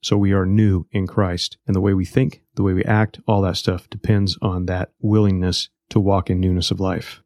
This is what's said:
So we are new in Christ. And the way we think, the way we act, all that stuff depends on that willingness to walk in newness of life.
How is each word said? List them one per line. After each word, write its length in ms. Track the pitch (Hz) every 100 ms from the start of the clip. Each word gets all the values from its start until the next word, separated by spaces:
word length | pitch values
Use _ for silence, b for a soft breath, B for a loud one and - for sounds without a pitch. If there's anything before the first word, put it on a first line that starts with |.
So 160 | - 104
we 160 | 98
are 100 | 98
new 400 | 92 101 107 92 80
in 160 | 101 92
Christ. 500 | - 98 87 - - -
And 80 |
the 60 | 98
way 140 | 98
we 100 | 95
think, 380 | 90 - 131 - _
the 80 | -
way 120 | 101
we 100 | 92
act, 340 | - 107 107 - -
all 140 | 104
that 160 | 95 85
stuff 320 | - 90 -
depends 480 | - - 104 98 87
on 240 | 98 92 90
that 260 | 90 92 _
willingness 720 | 107 107 104 95 90 85 - _ _
to 100 | -
walk 300 | 98 98 90
in 100 | 92
newness 320 | 92 90 85
of 100 | 92
life. 420 | 95 85 - -